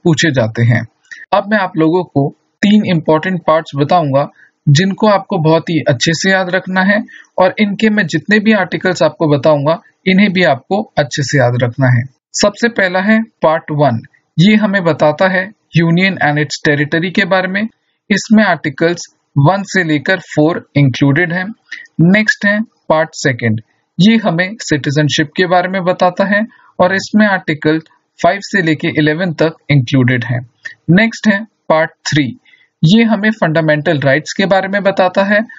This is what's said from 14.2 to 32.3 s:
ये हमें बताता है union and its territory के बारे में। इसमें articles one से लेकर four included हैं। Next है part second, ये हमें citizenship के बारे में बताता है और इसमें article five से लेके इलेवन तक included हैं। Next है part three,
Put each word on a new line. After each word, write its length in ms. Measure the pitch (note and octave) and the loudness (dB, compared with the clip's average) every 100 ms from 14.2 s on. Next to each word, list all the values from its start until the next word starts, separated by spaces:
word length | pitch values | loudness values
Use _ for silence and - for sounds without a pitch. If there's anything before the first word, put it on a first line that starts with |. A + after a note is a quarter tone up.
| _ - | _ 0
ये 180 | F#3+ G#3+ | 4 4
हमें 280 | G3+ G3 | 2 -2
बताता 440 | E3+ D3 D3+ D3+ F#3+ | -2 0 0 2 0
है 200 | F#3 G3 - _ D#3+ | 0 -4 -12 _ 0
union 400 | E3+ E3+ F#3+ E3+ D3 | 2 2 0 0 -2
and 140 | D3 | -2
its 200 | D3 - - | -4 -4 -2
territory 440 | C#3+ D3 E3 F#3 F3+ | -2 -2 -2 -4 -4
के 100 | F#3+ | -2
बारे 220 | F#3+ F#3 | -2 -2
में। 140 | G3 A3+ _ _ _ - | -4 -6 _ _ _ -4
इसमें 340 | G3 - A3 | -4 0 2
articles 640 | G3+ E3 D#3 C3 E3 E3+ - _ _ C#3+ | 2 0 -4 -2 -2 -2 -10 _ _ 0
one 240 | C#3+ G3 | 0 0
से 200 | G3 F#3+ | -2 -4
लेकर 360 | E3+ D3+ C3 F#3 - | -2 -2 -2 -4 -4
four 380 | - D3+ F3+ - D3 | 0 0 0 -4 0
included 560 | C#3+ A#2+ C#3 C#3 F3 | 0 2 0 2 0
हैं। 120 | F3 F#3 - - - - - | -2 -6 -12 -16 -20 -14 0
Next 420 | E3+ G#3 G#3+ - G#3 | 2 4 0 -2 0
है 140 | G#3 A3 _ - | -2 -4 _ -2
part 200 | D#3 D#3+ | 0 0
second, 480 | - D3 A#2+ A#2 A2 - _ _ - | -2 -4 -2 -2 -4 -6 _ _ 2
ये 180 | G3 A3+ | 4 4
हमें 380 | G3+ E3 F#3 A3+ | 0 -2 -4 -6
citizenship 720 | - D3+ D3 C#3 D3 - D#3 - | -4 -4 -2 0 0 0 -4 -2
के 100 | F3+ | 0
बारे 220 | F3+ F3+ | 2 0
में 140 | F#3+ | -4
बताता 420 | F3+ F3+ F3+ F3+ F#3+ | -2 0 0 0 0
है 160 | G3+ A3+ _ _ - | 0 -2 _ _ -2
और 160 | F3+ F#3+ | 0 0
इसमें 300 | - G#3+ G#3+ | -2 2 2
article 520 | F#3 - D3 D3+ D#3+ - _ _ _ | 0 -4 -4 0 -2 -4 _ _ _
five 200 | E3+ G3 | -2 -2
से 180 | - G3+ | -4 -2
लेके 320 | D#3+ D3+ E3 C#3 | 0 -2 -2 0
इलेवन 340 | D3+ D#3 F#3 | 0 0 -4
तक 220 | D3 D#3+ - - | -2 -4 -4 -2
included 560 | C#3+ A#2+ C3+ B2 B2+ A2+ | 0 2 2 2 0 -2
हैं। 160 | A#2+ - _ - - - | -8 -8 _ -20 -14 0
Next 360 | F3 A3+ - A3 | 2 2 -2 -2
है 120 | G3+ A3 _ - | -2 -4 _ -2
part 220 | D#3 D#3+ _ - | 0 0 _ -4
three, 200 | D3 C3 | -2 -2